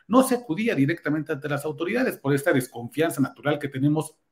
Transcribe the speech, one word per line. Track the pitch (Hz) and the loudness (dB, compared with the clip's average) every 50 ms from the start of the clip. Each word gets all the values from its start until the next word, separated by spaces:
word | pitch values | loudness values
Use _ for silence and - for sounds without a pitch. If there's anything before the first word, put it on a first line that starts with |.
| _ | _
No | - 196 254 262 | 2 4 4 4
se | 262 247 | 4 2
acudía | 240 240 - 156 180 220 233 202 | -2 -2 -4 -4 -2 -2 0 2
directamente | - 139 139 170 - - 151 147 156 147 - 160 | 2 2 0 0 -2 -2 -4 -2 -2 -2 -4 -6
ante | 139 143 147 | -6 -4 -4
las | 147 139 143 | -4 -4 -4
autoridades | 156 139 139 165 180 208 240 262 226 - - | -6 -6 -6 -4 -2 -2 0 0 -2 -2 -4
por | - 139 143 | 0 0 0
esta | 135 139 180 165 | 2 2 2 2
desconfianza | 135 127 - - 120 120 120 - 143 160 165 147 143 135 | 2 0 -2 -8 -12 -12 -8 -2 0 0 0 2 0 -2
natural | 131 - - - 143 156 147 | -2 -2 -4 -2 -2 -2 -2
que | 147 135 | -2 -6
tenemos | - 135 135 147 151 156 156 - - _ _ _ | -4 0 0 2 2 2 -2 -4 -8 _ _ _